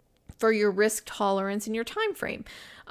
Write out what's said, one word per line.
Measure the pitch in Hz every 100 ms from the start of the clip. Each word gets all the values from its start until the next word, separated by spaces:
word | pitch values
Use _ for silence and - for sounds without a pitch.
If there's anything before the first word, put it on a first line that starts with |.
| _ _ _ -
for | 220
your | 220 208
risk | 190 214 220 -
tolerance | - 202 196 196 208 214
and | 220
your | 233
time | 427 440 -
frame. | - - - - - - -